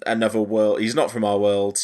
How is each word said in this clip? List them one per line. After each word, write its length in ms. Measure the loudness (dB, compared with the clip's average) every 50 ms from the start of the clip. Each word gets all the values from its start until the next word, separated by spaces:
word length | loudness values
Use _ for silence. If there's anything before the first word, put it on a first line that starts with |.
| -4
another 340 | -4 -2 0 0 0 0 0
world. 380 | -2 0 2 2 2 2 2 0
He's 140 | -2 -2 0
not 160 | 0 -2 -2
from 120 | -2 -2 0
our 140 | 0 2
world. 440 | 2 2 2 2 2 0 -2 -2 -4